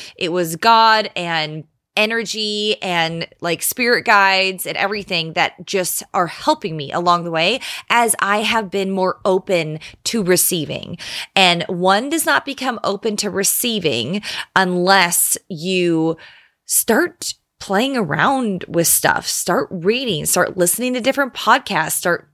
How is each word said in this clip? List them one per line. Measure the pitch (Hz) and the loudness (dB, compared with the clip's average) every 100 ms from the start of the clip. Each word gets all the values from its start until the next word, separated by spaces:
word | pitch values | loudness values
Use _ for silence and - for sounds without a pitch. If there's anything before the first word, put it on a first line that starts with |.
| - - | -18 -6
it | 180 | -2
was | 180 165 165 | -2 -2 0
God | 233 226 226 220 208 - | 4 6 6 4 0 -6
and | 175 165 151 156 - _ _ - | -4 -2 -4 -8 -14 _ _ -2
energy | 214 233 214 214 214 208 208 202 | 0 -2 -4 -4 -4 -2 -2 -2
and, | 185 175 165 165 - - | -2 -2 -2 -4 -10 -8
like, | 175 165 | -6 -4
spirit | - - 240 208 190 | -4 -2 0 2 4
guides | 208 190 190 190 185 - | 4 4 4 0 -2 -6
and | - | -4
everything | 196 208 185 175 160 | -2 -4 -4 -4 -4
that | 160 156 - 170 | -2 -2 -2 -4
just | 196 175 - - | -2 -2 -6 -4
are | 185 165 | -2 -2
helping | - - - 196 156 | -2 -2 -2 -4 -8
me | 139 | -6
along | 170 175 175 | -2 2 0
the | 170 | 0
way | 165 170 254 - - - | 0 0 -2 -6 -12 0
as | 233 427 - | 2 2 0
I | 196 214 | 0 0
have | 214 226 190 | 0 -2 -2
been | 196 190 | -2 -2
more | 190 185 - | 0 -2 -2
open | 202 190 196 175 156 156 - - - | 0 0 2 0 0 -6 -12 -10 -4
to | 233 | -2
receiving. | 180 175 - 175 143 - - 175 - - - 196 | 2 2 2 -2 -4 -8 -10 -12 -10 -10 -2 4
And | 180 170 - | 4 4 -2
one | 175 185 202 277 | 0 4 4 2
does | 320 320 | -2 0
not | 277 | 0
become | - 269 262 190 | 0 -4 -6 -2
open | - 196 226 208 | -4 -2 -2 -2
to | 202 | -2
receiving | 190 190 - 240 220 156 117 117 202 - - - - | -2 0 0 -2 0 0 0 -2 -6 -6 -10 0 2
unless | 185 180 180 196 175 - - - - | 2 2 4 6 6 2 0 -2 -6
you | 160 180 185 175 160 160 160 - - _ _ - | -8 -2 2 2 2 2 -2 -10 -20 _ _ -4
start | - - 220 349 - - - _ _ | -2 2 2 0 -4 -12 -12 _ _
playing | - 196 269 262 | -2 0 0 0
around | 160 147 196 269 226 180 - | -2 0 2 2 0 -4 -2
with | 170 165 | 0 2
stuff, | - - 71 - | 2 2 0 -2
start | - - 202 - | -4 0 0 -2
reading, | 185 175 240 254 151 156 | -2 0 0 -2 -2 0
start | 180 - 185 | 0 0 2
listening | 170 - 254 | 0 0 -2
to | 254 | 0
different | 233 277 269 | 0 0 -2
podcasts, | - 214 262 - 175 156 | -2 2 2 2 -2 -2
start | - 180 170 - | -2 -2 -2 -4